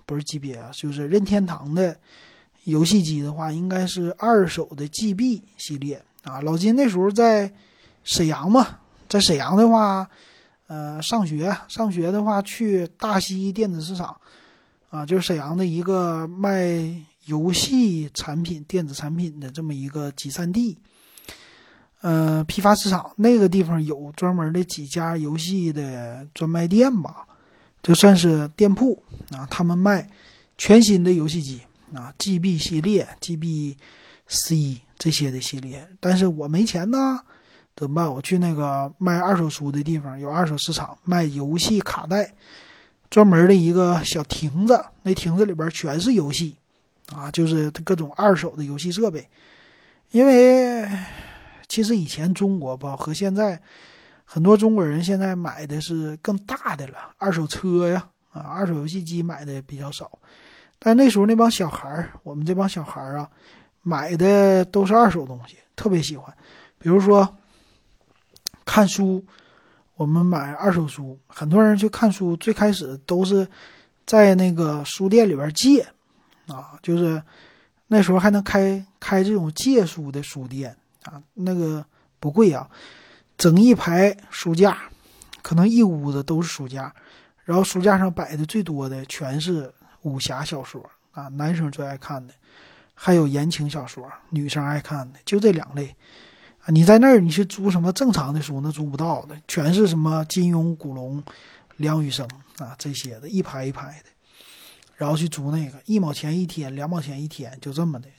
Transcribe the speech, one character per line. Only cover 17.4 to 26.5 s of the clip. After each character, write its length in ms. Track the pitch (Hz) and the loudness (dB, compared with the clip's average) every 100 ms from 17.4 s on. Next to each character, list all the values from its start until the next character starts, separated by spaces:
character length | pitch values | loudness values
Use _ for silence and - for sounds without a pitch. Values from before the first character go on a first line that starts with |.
| 175 | -2
戏 560 | 175 - 262 226 160 147 | -2 0 2 2 0 -6
产 280 | - - 151 | -10 -8 -6
品、 220 | 170 160 | -6 -8
电 240 | 147 185 151 | -6 -4 -4
子 60 | |
产 220 | 139 147 170 | -8 -8 -6
品 240 | 175 151 | -6 -8
的 100 | 131 | -14
这 100 | 156 | -10
么 100 | 160 | -8
一 140 | 139 139 | -8 -8
个 240 | 151 143 | -8 -8
集 180 | 139 139 | -10 -10
散 200 | 156 175 | -6 -4
地， 260 | 208 240 160 _ _ _ - - - - _ _ _ _ _ | -2 -2 -4 _ _ _ -20 -20 -20 -20 _ _ _ _ _
呃， 420 | 180 160 160 156 156 | -2 0 2 0 -2
批 140 | - | 0
发 120 | 202 | 2
市 160 | 208 202 | 2 2
场。 220 | 185 - - | -4 -4 2
那 200 | 226 233 | 4 6
个 100 | 190 | 4
地 160 | 190 | 2
方 200 | 165 165 | 0 -2
有 280 | 151 143 147 | -2 -6 -10
专 220 | 147 180 180 | -4 -2 0
门 160 | 156 | -2
的 120 | 175 | -2
几 240 | 180 - 143 | -4 -8 -8
家 280 | 170 165 165 | -6 -4 -4
游 220 | 147 160 | -4 -6
戏 340 | 170 196 165 | -4 -2 -2
的 560 | 147 139 127 117 123 147 | -4 -8 -10 -12 -14 -18
专 160 | - | -6
卖 180 | 160 | -4